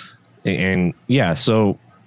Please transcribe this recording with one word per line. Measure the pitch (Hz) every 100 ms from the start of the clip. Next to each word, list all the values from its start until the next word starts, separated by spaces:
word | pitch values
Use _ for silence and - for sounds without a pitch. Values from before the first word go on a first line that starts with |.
| - - _ _ -
and, | 95 95 92 87 - -
yeah, | 123 95 80
so | - 110 104 87 _ _